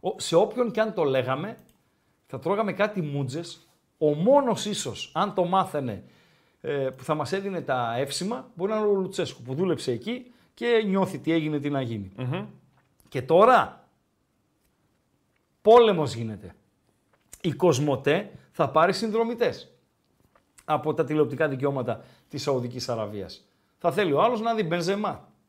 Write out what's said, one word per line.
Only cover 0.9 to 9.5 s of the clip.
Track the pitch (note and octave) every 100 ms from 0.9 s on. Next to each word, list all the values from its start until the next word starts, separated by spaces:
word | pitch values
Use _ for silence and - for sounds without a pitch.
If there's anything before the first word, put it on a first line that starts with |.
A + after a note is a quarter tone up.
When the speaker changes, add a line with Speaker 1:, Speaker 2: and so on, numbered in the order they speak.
Speaker 1:
το | F#3+
λέγαμε, | D3+ C3 B2 C3+ F#3+ A3+ - _ _ _ _ _ _
θα | B2+
τρώγαμε | D#3+ G3+ G#3+
κάτι | F#3+ G#3 G#3
μούτζες. | D3+ C#3+ C3+ C#3+ - - _ _ _ _
Ο | D3+
μόνος | D3 G3 C#4+ C4 G3+
ίσως, | G#3 G3+ C3+ G#2+ -
αν | D#3+ G3+
το | F#3
μάθαινε, | F3 F#3+ F3+ D3 B2+ G2 - _ _ _ _ _
ε, | C#3 C#3+ C3 C3
που |
θα | -
μας | D#3 C3+
έδινε | F#3+ G3 F3+
τα | C3+ B2+ A#2 A#2+
εύσημα, | C#3+ - F#3 B3 -
μπορεί | - F#3+
να | A3
είναι | G#3
ο |
Λουτσέσκου, | G3+ F#3 F#3+ D#3+ -
που | A#2+